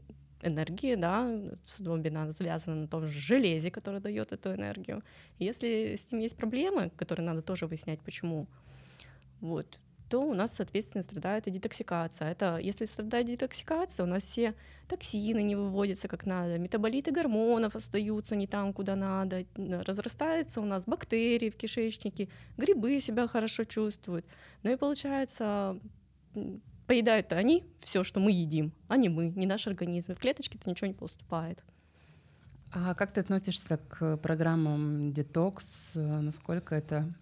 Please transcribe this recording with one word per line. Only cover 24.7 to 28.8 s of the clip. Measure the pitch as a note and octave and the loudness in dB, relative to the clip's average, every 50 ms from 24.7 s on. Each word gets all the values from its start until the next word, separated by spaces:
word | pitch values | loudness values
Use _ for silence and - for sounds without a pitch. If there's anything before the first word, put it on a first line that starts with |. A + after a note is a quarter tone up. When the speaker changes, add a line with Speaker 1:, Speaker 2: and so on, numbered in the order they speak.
Speaker 1:
и | C4 | 2
получается, | C4 C#4+ C#4+ D4 - - C#4 C#4 C4+ C4+ C4 - - A#3 G#3 G#3 G3+ G3 F#3+ F#3+ F3+ - - - - - - _ _ _ - - | 2 2 2 2 2 0 0 0 0 0 0 -2 -2 -2 0 0 0 0 -2 -4 -6 -8 -16 -18 -20 -20 -20 _ _ _ -12 -8
м, | - - - F#3+ G#3+ - - - - - | -6 -6 -6 -6 -10 -12 -18 -20 -2 4
поедают-то | - B3+ A#3 G#3+ A#3+ A3 G#3+ - - E3+ E3+ | 6 6 8 8 8 6 6 6 4 2 4
они | G3+ B3+ E4 F4+ - - - - | 6 8 6 6 4 0 -14 -12
все, | - - - F#3 F#3 | -4 0 2 2 2
что | - - G3 | 2 2 4
мы | F#3+ G#3+ | 6 6
едим, | G3 F3 E3 D#3 D#3 D#3 D3+ D#3 - - | 6 6 4 4 2 2 2 2 -2 -6